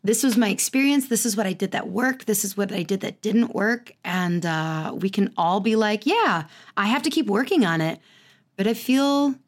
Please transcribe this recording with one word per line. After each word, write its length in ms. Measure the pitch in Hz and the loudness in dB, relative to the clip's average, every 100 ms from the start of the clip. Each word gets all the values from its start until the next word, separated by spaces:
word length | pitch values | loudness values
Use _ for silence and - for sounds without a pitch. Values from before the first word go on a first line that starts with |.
"This 200 | 196 226 | 0 2
was 140 | 269 220 | 2 2
my 120 | 220 | 2
experience. 580 | 190 - 269 277 285 269 | 0 -2 2 2 2 0
This 180 | 233 240 | -2 0
is 100 | 202 | -2
what 120 | 196 | -2
I 60 | |
did 180 | 185 196 | -2 -4
that 180 | - - | -4 -4
worked. 380 | 190 254 262 - | -2 0 -2 -2
This 180 | 208 196 | -2 -2
is 100 | 202 | -4
what 160 | 196 | -2
I 120 | 190 | -2
did 160 | 160 190 | -2 -4
that 200 | - - | -4 -6
didn't 340 | 208 220 226 - | 0 2 2 0
work." 400 | 208 240 - - | 0 -2 -6 -14
And, 420 | - 180 175 175 170 | -6 -2 0 0 0
uh, 480 | 160 160 160 156 - | -2 -2 -4 -6 -4
we 140 | 190 | -4
can 240 | 196 196 - | 0 -2 0
all 220 | 170 196 | 0 2
be 160 | 214 220 | 2 2
like, 300 | 214 214 277 | 2 0 0
"Yeah, 380 | 440 392 170 151 - - - | 2 2 0 -4 -18 -10 -4
I 80 | 202 | 0
have 160 | 269 | 0
to 60 | 294 | 0
keep 160 | 320 214 | -2 0
working 400 | 202 262 370 190 | 0 2 2 2
on 160 | 165 | 2
it." 180 | 160 165 _ _ _ _ _ - | -2 -6 _ _ _ _ _ -4
But 100 | 196 | -2
I 80 | 226 | -2
feel 600 | - 262 277 285 285 269 | 0 2 4 2 0 -2